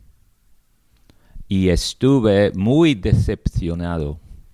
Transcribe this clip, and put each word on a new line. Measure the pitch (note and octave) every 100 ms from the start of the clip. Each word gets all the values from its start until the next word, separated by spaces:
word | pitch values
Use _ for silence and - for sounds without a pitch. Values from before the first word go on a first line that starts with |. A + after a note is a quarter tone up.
| - _ _ _ _ _ _ _ _ _ _ _ _ - -
Y | G2 F#2
estuve | F2 - - C3 C#3 A2 G2+ G2+ F#2
muy | G#2 D3 E3 A2+
decepcionado. | G#2 - - G#2 - - E2+ E2+ F2 E2+ D2 D2+ - - -